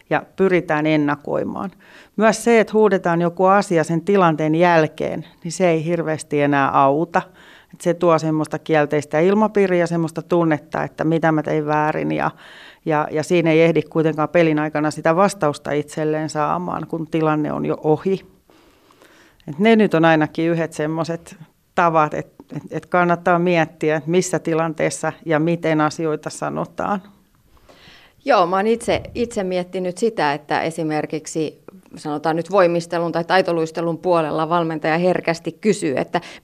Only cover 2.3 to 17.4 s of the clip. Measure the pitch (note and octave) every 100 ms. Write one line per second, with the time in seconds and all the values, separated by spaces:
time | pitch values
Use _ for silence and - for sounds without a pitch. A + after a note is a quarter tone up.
2.3 | A3 A#3+ A3+ G#3+ G#3+ G#3+ F#3+ F3+ E3+ E3+
3.3 | F3 F#3 G3+ G3+ E3+ D3+ E3 E3+ G3+ E3+
4.3 | D3 D#3 D#3+ F3 E3 D#3 D#3 D3 E3+ -
5.3 | _ F3 D#3+ F3+ D#3+ D#3 E3+ D#3 D#3 -
6.3 | D3 C#3+ C#3+ C3+ C#3+ C#3 D3 E3+ F#3 -
7.3 | - - - _ - F3 E3+ F3+ D#3+ D#3+
8.3 | D#3 D3+ D#3 - D#3 D3 D3+ C3+ D3+ F3+
9.3 | G#3 G#3+ G#3 F#3+ F3 E3 E3+ D#3+ E3 -
10.3 | F3 E3 D3 - D#3 D3 - D#3 E3 D#3+
11.3 | D#3 D#3 D#3 D3 D3+ D3+ D#3 D#3 D3+ D3
12.3 | - - - - - E3 D3+ D3+ D#3 -
13.3 | F3+ E3 D#3+ E3 D#3+ - D#3+ D#3 D3+ D3+
14.3 | F3 E3 D3+ D#3 D3+ D3+ D3+ E3 E3 G3+
15.3 | G3+ D3+ C#3+ C#3 D3 D3 - D3+ D#3 D#3
16.3 | D3+ D3+ E3 F3 E3+ D#3+ E3 D#3 E3 D#3
17.3 | D3+